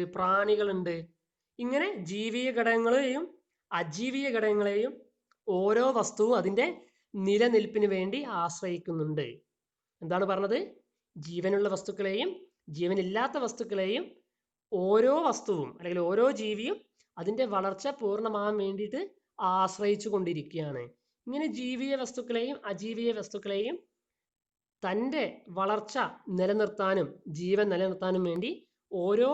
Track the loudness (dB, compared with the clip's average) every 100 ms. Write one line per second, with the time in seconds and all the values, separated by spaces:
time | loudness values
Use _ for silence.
0 | -2 0 2 4 4 2 2 0 -2 -4
1 | -8 _ _ _ _ -8 -2 0 -2 -4
2 | -6 -4 -4 -2 -2 0 2 4 4 4
3 | 2 0 -4 -10 _ _ -6 -4 -4 -4
4 | -4 -2 -2 0 2 2 2 2 0 -4
5 | -18 _ _ _ -2 2 4 4 4 2
6 | 0 2 4 4 2 2 0 -2 -14 _
7 | _ -4 2 4 6 4 2 2 2 2
8 | 0 -2 -4 -2 -2 -2 -6 -6 -4 -2
9 | -2 -2 -4 -8 _ _ _ _ _ -12
10 | -2 0 2 0 0 0 -2 -12 _ _
11 | _ -16 -10 -2 0 2 2 0 -4 -4
12 | -2 -2 -2 -4 -14 _ -12 -2 0 0
13 | 0 0 0 -2 -4 -4 -4 -2 0 -2
14 | -4 -12 _ _ _ _ -6 -2 4 6
15 | 6 6 4 0 0 -2 -2 -6 -4 0
16 | 2 4 4 2 -2 -2 -4 -6 -10 _
17 | _ -8 -4 -2 0 0 0 -2 -4 -2
18 | -2 -2 -2 0 0 0 -2 -2 -4 -4
19 | -8 _ _ -2 2 2 2 0 0 0
20 | 0 0 0 -2 -4 -6 -6 -6 -10 _
21 | _ _ -8 -4 -4 -4 -4 -4 -2 -2
22 | -4 -6 -4 -2 -2 -4 -6 -6 -6 -2
23 | -2 -2 -4 -8 -4 -2 -2 -6 -10 _
24 | _ _ _ _ _ _ _ _ -4 -2
25 | 0 -2 -4 -6 -10 -2 0 0 -2 -4
26 | -4 -6 -6 0 2 2 0 0 0 0
27 | 0 -6 -12 -6 0 2 2 2 0 -2
28 | 0 0 0 -2 -4 -6 -12 _ -8 -2
29 | 2 4 4